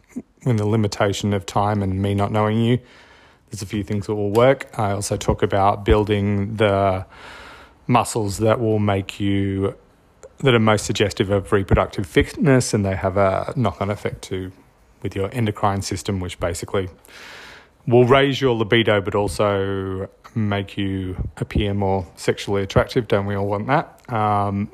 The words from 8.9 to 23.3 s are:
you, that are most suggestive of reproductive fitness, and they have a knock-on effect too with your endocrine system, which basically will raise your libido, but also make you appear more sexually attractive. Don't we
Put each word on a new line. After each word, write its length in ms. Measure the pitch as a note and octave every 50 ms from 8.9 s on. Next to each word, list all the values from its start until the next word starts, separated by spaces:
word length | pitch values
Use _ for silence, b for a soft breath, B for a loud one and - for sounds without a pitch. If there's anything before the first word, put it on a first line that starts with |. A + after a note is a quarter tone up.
| G2 G2 F#2+ - - -
you, 560 | G2+ G2 G2 G2 G2 G2 G2 G2 F#2+ F#2+ - - - _ _ _ _ _ _ _ - - _ -
that 140 | - C3+ A#2+
are 60 | A#2
most 260 | A2 A2 G#2+ G2 -
suggestive 440 | - A2 - G#2+ F#2+ - - A2 F#2
of 220 | G2+ G2+ F#2 -
reproductive 560 | A2 G2+ G2 - - G#2+ F#2+ - - - G2+
fitness, 680 | - - C#3+ C3 - - - A#3 D3 C3 B2+ B2 - -
and 120 | G#2+ G2
they 100 | G2 F#2+
have 220 | F2+ - F#2+ F2+
a 360 | G2+ G2 F#2+ F#2+ - - - -
knock-on 340 | C#3 A#2 G2 - - G2+ G2+
effect 320 | G#2 - - F#2 - -
too 300 | - - G2 F#2 F#2 F#2 - - - _ _ _ _ _ _ _
with 140 | - G2 -
your 140 | G2+ F#2+ G2 -
endocrine 480 | B2+ A2+ G#2 G2+ - - G2+ G2 G2
system, 380 | F#2 - G2+ F#2 - - G2+ F#2
which 200 | F#2 F2 - -
basically 500 | - F2 F2 - - - - G2+ F#2+ F2+ - - _ B B B B B B B B B B B B B B _ -
will 180 | - A#2 B2 B2
raise 360 | A#2 C#3+ C3+ C#3 C#3 C3 -
your 140 | C3+ C3 A#2
libido, 460 | A2 A2+ F#2+ A#2+ A#2 A2 A2+ G#2+ G#2
but 120 | F#2+ G#2+ G2+
also 960 | G#2 G#2 G2 - - G#2+ G#2 G2+ G2 G2 G2 G2 G2 F#2+ F#2+ F#2+ F#2+ F#2+ - _ _ - - -
make 420 | A#2 G#2+ G#2 G2+ G2+ G2+ G2 -
you 380 | G#2 G2 G2 F#2+ F#2+ F#2+ F#2 F#2 - - - -
appear 360 | - - - - - G#2+ G2+ G2
more 320 | G2+ G2+ F#2+ F#2+ F#2+ F2+ - -
sexually 480 | - - - A2 - - - G2+ G2 G2
attractive. 440 | F#2+ - B2+ A#2 - - C3 A2
Don't 200 | - A2+ G2+ G2
we 80 | G2+